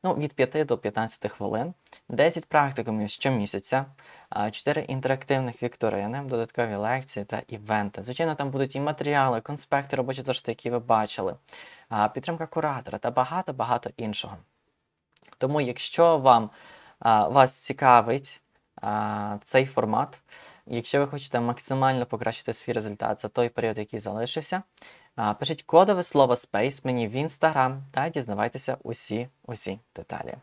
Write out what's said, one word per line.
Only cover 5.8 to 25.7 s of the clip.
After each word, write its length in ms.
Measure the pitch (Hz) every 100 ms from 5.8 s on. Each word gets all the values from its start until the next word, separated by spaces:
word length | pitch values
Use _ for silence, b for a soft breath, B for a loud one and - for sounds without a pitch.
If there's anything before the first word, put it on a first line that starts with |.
| 113 101 101 127
додаткові 540 | 139 123 113 - 117 101
лекції 500 | 107 131 135 - 101
та 160 | 107 -
івенти. 560 | 113 104 107 101 -
Звичайно, 320 | 104 127 165 151
там 140 | 139
будуть 260 | 135 135 135
і 40 |
матеріали, 600 | 143 147 147 147 135 120
конспекти, 540 | - 147 - 139 139 131
робочі 260 | 127 135
зошити, 300 | 131 127 -
які 180 | 113 123
ви 100 | 120
бачили, 560 | 120 113 107 - 95 85 _ B B B B
а, 200 | 110 107
підтримка 380 | - 131 165 160
куратора 500 | - 151 135 117 107
та 140 | 120
багато-багато 760 | 123 127 170 185 131 117 117 - -
іншого. 400 | 113 104 - 95 _ _ _ _ _ _ _ _ _ -
Тому, 240 | 131 151
якщо 560 | 127 123 - - 170 160
вам, 320 | 135 120 107 B B B B B
а, 280 | 117 110 85
вас 280 | 135 127 -
цікавить, 840 | - 135 135 120 110 135 139 - _ _ _ -
а, 560 | 104 107 104 104 104 104
цей 220 | - 131 135
формат, 560 | - 110 110 143 - _ B B B -
якщо 320 | 117 117 143
ви 80 | 139
хочете 320 | 143 - 123
максимально 680 | 120 117 - 135 135 131 120
покращити 480 | 110 113 113 -
свій 200 | 120 -
результат 480 | 120 107 104 110 107
за 60 | 107
той 220 | - 120
період, 280 | - 113 110
який 220 | 107 113
залишився, 640 | 107 104 123 - 151 185 - _ B B B -
а, 180 | 107
пишіть 300 | 104 135 156
кодове 400 | -